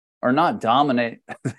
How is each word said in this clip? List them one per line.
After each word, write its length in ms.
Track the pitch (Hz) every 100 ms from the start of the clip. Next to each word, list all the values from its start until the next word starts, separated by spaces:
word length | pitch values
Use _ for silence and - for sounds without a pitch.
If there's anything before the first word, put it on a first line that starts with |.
| _ -
are 80 | 123
not 300 | 139 139 110
dominate. 580 | 113 127 147 123 117 - - - 127